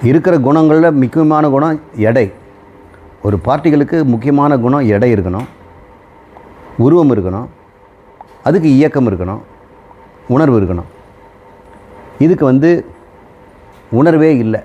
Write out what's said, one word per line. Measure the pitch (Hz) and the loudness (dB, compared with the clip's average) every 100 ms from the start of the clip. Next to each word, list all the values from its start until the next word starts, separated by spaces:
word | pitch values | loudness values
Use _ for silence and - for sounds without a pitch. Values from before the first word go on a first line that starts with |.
| 120 | 2
இருக்கிற | 151 170 175 123 | 0 2 0 2
குணங்கள்ல | 151 156 156 170 147 | 2 2 2 2 2
முக்கியமான | 123 156 156 151 156 135 | -2 0 0 0 0 0
குணம் | 156 156 - 117 107 | -2 -4 -10 -4 0
எடை. | 120 101 - - - - - - - - - 101 | 0 -2 -6 -20 -20 -20 -20 -20 -20 -20 -10 -4
ஒரு | 101 - | -4 -2
பார்ட்டிகளுக்கு | 143 160 143 139 165 147 | -2 0 0 0 -2 -2
முக்கியமான | 117 120 143 147 143 | -2 0 0 0 0
குணம் | 120 139 127 104 | 0 -2 0 0
எடை | 123 110 | 0 0
இருக்கணும், | 92 92 131 - - - - - - - - - - - - - | -2 -6 -10 -18 -20 -20 -20 -20 -20 -20 -20 -20 -20 -20 -20 -2
உருவம் | 120 170 151 | 2 4 2
இருக்கணும், | 110 92 95 127 - _ _ _ _ - _ - - - | 0 -2 -8 -12 -18 _ _ _ _ -20 _ -20 -8 -2
அதுக்கு | 175 160 131 | 0 2 2
இயக்கம் | 151 143 120 | 2 0 -2
இருக்கணும், | 92 90 107 - - - - - - - - - | -2 -6 -10 -14 -20 -20 -20 -20 -20 -20 -20 -4
உணர்வு | 123 156 117 | 0 2 2
இருக்கணும். | 95 90 85 - - - - - - - - - - - - - | 0 -6 -10 -20 -20 -20 -20 -20 -20 -20 -20 -20 -20 -20 -20 -2
இதுக்கு | 151 185 143 | 0 2 2
வந்து | 127 156 170 - - - - - - - - - - - 113 | 2 2 0 -4 -20 -20 -20 -20 -20 -20 -20 -20 -20 -6 0
உணர்வே | 151 160 156 143 | 2 2 2 0
இல்லை. | 110 110 | -2 -6